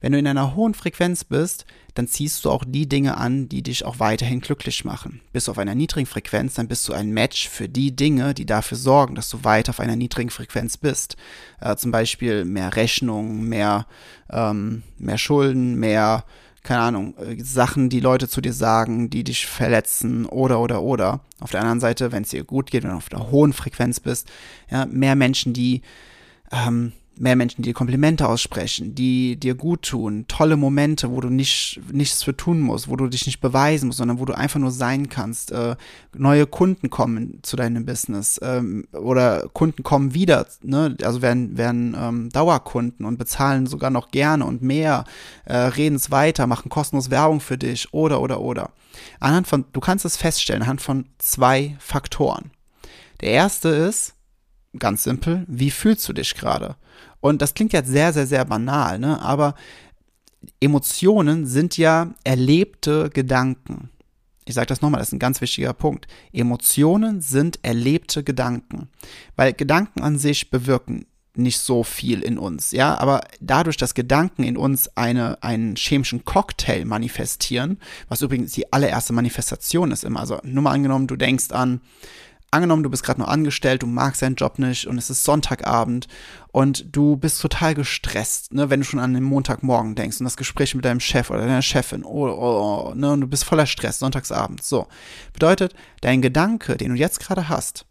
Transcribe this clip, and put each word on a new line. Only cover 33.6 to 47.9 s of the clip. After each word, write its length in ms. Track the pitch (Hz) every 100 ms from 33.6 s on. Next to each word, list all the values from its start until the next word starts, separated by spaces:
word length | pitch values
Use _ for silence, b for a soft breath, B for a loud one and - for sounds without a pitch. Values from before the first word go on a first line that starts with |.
| 143 156 131
musst, 100 | 120
sondern 200 | 120 120
wo 60 |
du 80 | 131
einfach 260 | - 143 151
nur 120 | 131
sein 400 | 127 123 135 143
kannst. 420 | - 107 117 -
Äh, 240 | - 117 123 B B B -
neue 300 | 135 147 147
Kunden 420 | - 185 185 131
kommen 500 | - 117 113 117 -
zu 120 | -
deinem 300 | 117 117 117
Business, 560 | 117 120 - 101 104 -
ähm, 440 | 127 127 117 101 -
oder 540 | 73 110 127 123 90 -
Kunden 300 | - 160 -
kommen 320 | 131 143 139
wieder, 320 | 139 185 143 - -
ne? 340 | - 135 156 120
Also 180 | - 123
werden, 380 | 123 123 117 -
werden, 360 | 117 120 120 113
ähm, 320 | 120 120 117
Dauerkunden 760 | 131 165 147 - 123 120 -
und 140 | 104 117
bezahlen 480 | 117 - 139 135 127
sogar 240 | 143 139
noch 200 | 127 -
gerne 360 | 139 147 156 127
und 160 | 123
mehr, 420 | 127 143 156 139 - B B B
äh, 100 | -
reden's 560 | 123 127 123 151 143 -
weiter, 360 | 139 156 156 123
machen 240 | 117 -
kostenlos 400 | - 147 143 131
Werbung 300 | 131 156 151
für 180 | - 131
dich 340 | 135 123 -